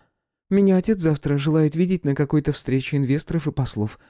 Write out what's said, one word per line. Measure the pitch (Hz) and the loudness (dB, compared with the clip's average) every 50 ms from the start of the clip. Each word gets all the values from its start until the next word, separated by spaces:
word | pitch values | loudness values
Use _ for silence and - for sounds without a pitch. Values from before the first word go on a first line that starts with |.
| _ _ _ _ _ _ _ _ _ _ | _ _ _ _ _ _ _ _ _ _
меня | 190 196 202 196 190 | 2 4 4 4 4
отец | 185 180 - 220 190 | 4 2 2 0 0
завтра | 165 160 151 143 - - 143 | 0 0 0 0 0 -2 -2
желает | 143 139 160 156 160 156 151 156 | 0 0 0 2 2 2 2 2
видеть | 160 185 175 190 170 - | 0 0 0 0 -2 -2
на | 143 139 | -2 0
какой-то | 135 147 139 - 151 143 - 143 | 0 0 0 0 0 0 0 -4
встрече | - - - 127 135 131 - - | -4 -4 -2 -2 -2 -2 -2 -2
инвесторов | 143 139 123 135 139 - - - 165 143 | -2 0 0 0 -2 -2 -4 -4 -4 -4
и | 151 - | -4 -2
послов», | - 131 117 - 107 104 107 - - _ _ | -2 -4 -4 -2 -4 -4 -4 -6 -10 _ _